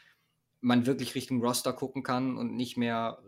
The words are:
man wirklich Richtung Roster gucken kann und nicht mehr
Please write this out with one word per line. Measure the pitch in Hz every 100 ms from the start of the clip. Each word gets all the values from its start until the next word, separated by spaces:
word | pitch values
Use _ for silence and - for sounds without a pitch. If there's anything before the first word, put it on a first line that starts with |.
| - _ _ _ _ _
man | 123 123 120
wirklich | 139 123 135
Richtung | - 127
Roster | 120 123 131
gucken | 123 131 139
kann | 131 127 131 120
und | 120 110
nicht | 120 -
mehr | 117 117 113 110